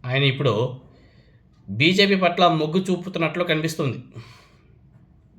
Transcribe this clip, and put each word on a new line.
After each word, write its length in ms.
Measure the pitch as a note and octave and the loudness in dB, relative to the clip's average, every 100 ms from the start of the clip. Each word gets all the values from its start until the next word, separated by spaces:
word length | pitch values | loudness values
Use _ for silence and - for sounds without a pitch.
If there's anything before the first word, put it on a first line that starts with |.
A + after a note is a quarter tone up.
| B2 | -2
ఆయన 180 | C3+ | 0
ఇప్పుడు 560 | C#3 B2 C3 G#2+ B2+ - - _ - _ _ _ _ _ - | 2 2 0 0 -2 -6 -18 _ -20 _ _ _ _ _ -12
బీజేపీ 460 | G2+ D#3 F#3+ G3+ G3 | 0 2 4 4 4
పట్ల 320 | F3 - F3 | 2 4 2
మొగ్గు 380 | D#3+ D#3 F3+ F#3 | 4 0 -2 -2
చూపుతున్నట్లు 520 | F3+ - E3+ D#3+ F3 | -4 -4 -4 -4 -2
కనిపిస్తుంది. 540 | F3 D#3 D#3+ - C#3+ A2 - - - - _ _ _ _ _ _ _ _ _ | -2 -2 -2 -4 -4 -6 -12 -20 -20 -20 _ _ _ _ _ _ _ _ _